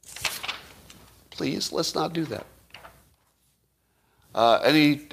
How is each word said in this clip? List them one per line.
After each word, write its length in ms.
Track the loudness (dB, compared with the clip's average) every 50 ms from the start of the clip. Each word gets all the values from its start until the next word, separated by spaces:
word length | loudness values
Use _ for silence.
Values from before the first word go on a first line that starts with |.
| -20 -20 -12 -8 -8 -8 -8 -8 -10 -12 -12 -12 -16 -20 -20 -20 -20 -20 -20 -20 -20 -20 _ _ _ _
Please, 400 | -12 -8 -6 -6 -4 -6 -6 -4
let's 240 | -4 -4 -4 -4 -4
not 180 | -4 -4 -4 -4
do 120 | -6 -6
that. 220 | -6 -8 -10 -12 -14 _ _ _ _ -20 -20 -20 -20 -20 _ _ _ _ _ _ _ _ _ _ _ _ _ _ _ _ _ _ _ _ _ _ _ _ _ _ _ 0
Uh, 240 | 2 4 6 6 6 6
any, 380 | 4 4 6 6 4 2 0 -4 -12